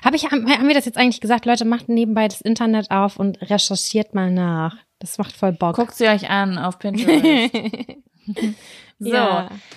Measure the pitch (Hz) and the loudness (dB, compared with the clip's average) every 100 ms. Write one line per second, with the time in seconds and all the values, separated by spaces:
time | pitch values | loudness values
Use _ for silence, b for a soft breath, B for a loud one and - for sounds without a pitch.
0 | 254 302 294 285 226 277 285 285 240 254 | 0 0 0 0 2 2 4 2 0 2
1 | 247 - 214 233 240 240 226 233 233 233 | 2 2 0 0 2 0 0 -2 0 0
2 | 226 220 214 - 214 226 226 220 202 196 | 2 2 0 -2 -2 0 2 0 0 0
3 | 196 - 196 - 185 202 - 190 - 214 | 0 0 -4 -4 -2 0 0 -4 -2 -2
4 | - 202 185 180 175 165 160 - _ - | -2 -2 0 0 0 -2 -4 -6 _ -18
5 | 185 - 196 - 190 170 175 165 233 - | -10 -8 -8 -4 -2 0 -2 0 -4 0
6 | 226 208 - 196 196 180 180 - 202 214 | 2 2 0 -2 -2 -2 -6 -6 -6 -2
7 | 269 311 320 269 233 220 214 - 240 277 | 2 4 4 4 2 -2 -6 -8 -12 -18
8 | _ _ - 202 214 214 B B B - | _ _ -12 -6 -6 -6 B B B -12
9 | 220 247 214 175 180 202 B | -2 2 2 0 -4 -12 B